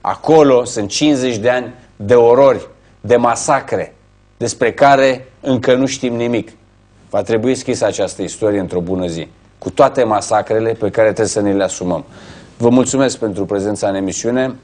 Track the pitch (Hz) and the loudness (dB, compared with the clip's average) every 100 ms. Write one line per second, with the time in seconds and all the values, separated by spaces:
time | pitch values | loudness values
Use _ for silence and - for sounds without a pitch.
0 | - 98 - 156 143 123 120 117 104 - | -6 -6 2 4 6 4 0 -6 -6 -2
1 | 151 139 127 113 117 123 120 - _ _ | 0 0 -2 -2 -2 -2 -6 -16 _ _
2 | 101 120 117 123 139 107 - _ _ _ | 2 4 6 6 4 2 -6 _ _ _
3 | 104 120 120 117 - 139 - 101 - _ | 0 2 2 -2 -2 -2 -2 -6 -6 _
4 | _ _ _ _ 120 - 120 - 139 139 | _ _ _ _ -8 -2 -4 4 4 6
5 | 135 127 - _ 135 127 139 127 135 - | 4 0 -8 _ -4 -2 2 2 0 -2
6 | 127 117 120 120 - _ _ _ _ _ | -4 -4 -2 -2 -6 _ _ _ _ _
7 | _ 104 98 113 120 127 - 117 107 92 | _ -6 -2 -2 0 -2 -4 -2 -2 -2
8 | 95 - 92 - 110 101 90 92 87 92 | -6 -6 -10 -4 -2 -2 -4 -6 -4 -4
9 | 90 82 76 _ _ _ 95 - 135 - | -4 -6 -10 _ _ _ -8 2 2 2
10 | 113 107 - 107 101 110 113 110 104 113 | 0 0 0 -2 0 -2 -2 -2 -4 2
11 | 110 95 104 107 101 98 92 - 90 82 | 0 2 -2 0 0 0 -2 -4 -6 -6
12 | - - - - - - 117 123 123 135 | -8 -20 -20 -20 -20 -2 2 2 2 0
13 | 131 - 113 95 92 101 101 98 104 98 | -2 -2 -6 -4 -4 -2 -2 -4 -4 -4
14 | 98 85 117 127 131 - | -4 -6 -4 -2 -4 -8